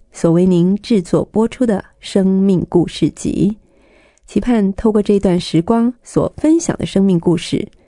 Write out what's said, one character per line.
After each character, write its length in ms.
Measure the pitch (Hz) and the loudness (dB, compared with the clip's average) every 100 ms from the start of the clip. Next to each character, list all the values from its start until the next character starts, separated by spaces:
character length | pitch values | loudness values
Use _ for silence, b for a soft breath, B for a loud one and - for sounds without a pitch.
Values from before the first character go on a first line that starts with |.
| _ | _
所 180 | - 170 | -2 2
为 140 | 170 | 4
您 320 | 185 180 180 202 | 4 4 2 0
制 240 | - 226 | 0 -2
作 240 | 175 165 | 0 -2
播 240 | 151 208 226 | -2 -2 -2
出 160 | - | -2
的 180 | 247 196 - _ | -2 -2 -6 _
生 280 | - 202 190 | -4 0 2
命 380 | 190 196 185 165 | 2 2 0 0
故 180 | 180 160 | 0 0
事 220 | - 151 | -2 -4
集。 460 | - - - 196 220 b b b b b b - | -4 -6 -2 -2 -2 b b b b b b -8
期 120 | 208 | -4
盼 340 | 202 233 190 | 0 0 0
透 180 | 196 226 | 0 0
过 100 | 214 | 0
这 160 | 202 202 | 0 0
段 200 | 196 180 | 2 0
时 220 | - 156 | 0 -2
光 300 | 165 233 233 247 | 0 0 0 -4
所 280 | - - - - | -6 -2 -2 -2
分 240 | 302 330 | 0 2
享 160 | - - | 0 -4
的 80 | |
生 200 | 170 - | -2 0
命 140 | 196 175 | 2 2
故 180 | 175 160 | 2 -2
事， 320 | - 156 - - | -2 -6 -6 -14